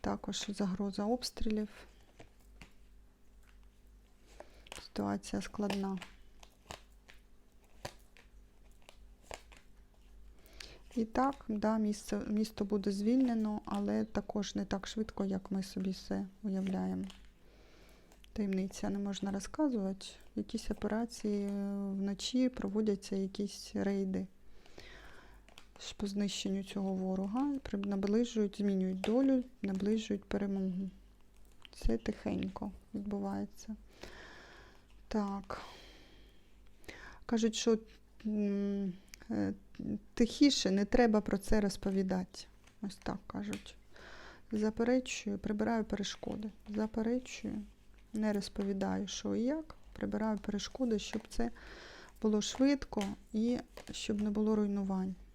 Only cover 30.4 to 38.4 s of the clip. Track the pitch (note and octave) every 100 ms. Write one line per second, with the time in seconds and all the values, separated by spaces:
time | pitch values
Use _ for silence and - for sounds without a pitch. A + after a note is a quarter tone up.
30.4 | G3+ G3 F#3+ F3+ F#3+ - - - - -
31.4 | - - - - - A3+ - G#3 G#3 F#3+
32.4 | F#3+ F#3+ G#3 F#3+ - G#3 G3+ G3+ G3 G3
33.4 | G3+ - - G#3+ - - - - - -
34.4 | - - - - - - - G#3+ G3+ G3
35.4 | F#3+ - - - - - - - - -
36.4 | - - - - - - - - - A#3
37.4 | A3+ A3 - A3 - - - - G#3+ G#3+